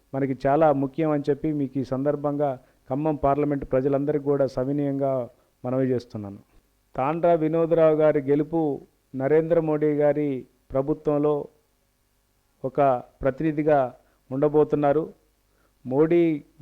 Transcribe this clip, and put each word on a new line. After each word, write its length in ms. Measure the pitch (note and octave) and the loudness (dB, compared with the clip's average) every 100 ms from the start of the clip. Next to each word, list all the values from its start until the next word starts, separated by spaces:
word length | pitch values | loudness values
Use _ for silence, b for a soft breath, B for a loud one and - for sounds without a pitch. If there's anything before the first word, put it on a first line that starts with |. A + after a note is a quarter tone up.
| _ | _
మనకి 240 | C3+ C3+ C3 C#3 | -6 -4 -2 0
చాలా 260 | D3 D#3+ | 4 4
ముఖ్యం 380 | C#3 C#3 C#3 D#3 | 2 -2 -2 -2
అని 120 | D3 D3 | 0 -2
చెప్పి 220 | C#3+ D#3 | -2 -2
మీకు 260 | D3+ C3+ C#3 | -4 -4 -6
ఈ 60 | |
సందర్భంగా 720 | B2 C3 C#3+ C#3+ D3 C#3+ D3 B2+ b b - | -6 -4 -2 -2 -4 -2 -4 -4 b b -8
ఖమ్మం 260 | C3 D#3 D3 | -4 -2 0
పార్లమెంట్ 480 | C#3 C#3 D3 C#3+ C#3 | 0 0 0 -2 -2
ప్రజలందరికీ 520 | C3 C3+ C#3 C#3+ D3 | -2 0 0 -2 -2
కూడా 220 | C#3 C#3 C3+ | 0 0 0
సవినయంగా 840 | - C3 C#3+ C#3+ C#3 C#3 C3+ A#2 - _ _ | -2 -4 -2 -4 -2 -2 -4 -6 -12 _ _
మనవి 220 | B2 B2+ C3 | -6 -2 0
చేస్తున్నాను. 520 | B2 - A2+ G2+ G2+ - _ _ _ _ - | -2 -4 -12 -12 -14 -20 _ _ _ _ -6
తాండ్ర 360 | C3 E3+ E3+ | -4 0 2
వినోద్రావు 600 | E3+ D#3 E3 E3 E3 D#3+ D#3 | 2 2 0 2 4 4 4
గారి 260 | D#3 D3+ | 2 2
గెలుపు 640 | C3+ C#3+ D#3 E3 D#3 C#3 - _ _ C3 | 0 0 0 -2 -2 -4 -10 _ _ -6
నరేంద్ర 440 | C3 D#3 D#3+ E3+ | 0 2 2 0
మోడీ 320 | D#3+ D3+ D3+ | 0 0 0
గారి 540 | D3 D3 D3 D3 C3 - _ _ | 2 2 0 -2 -4 -10 _ _
ప్రభుత్వంలో 760 | C3 C#3 D#3 D#3 D3 D3 D3 - _ _ _ _ _ _ _ _ _ _ _ | -4 -2 -2 -2 0 0 -2 -6 _ _ _ _ _ _ _ _ _ _ _
ఒక 380 | C3 C3+ C#3 B2 - _ | -6 0 2 2 -4 _
ప్రతినిధిగా 720 | C3+ C3 D#3+ D3 D3+ D3 B2+ - _ _ _ | -4 -2 -2 0 2 2 2 -6 _ _ _
ఉండబోతున్నారు. 800 | C3 D3+ D3+ D3+ D3+ D3 C#3+ E3+ - _ _ _ _ _ _ B2+ | -2 2 4 2 2 2 0 -2 -10 _ _ _ _ _ _ -4
మోడీ 580 | C3 D#3+ F3 E3+ D3+ - _ | 0 2 4 2 0 -8 _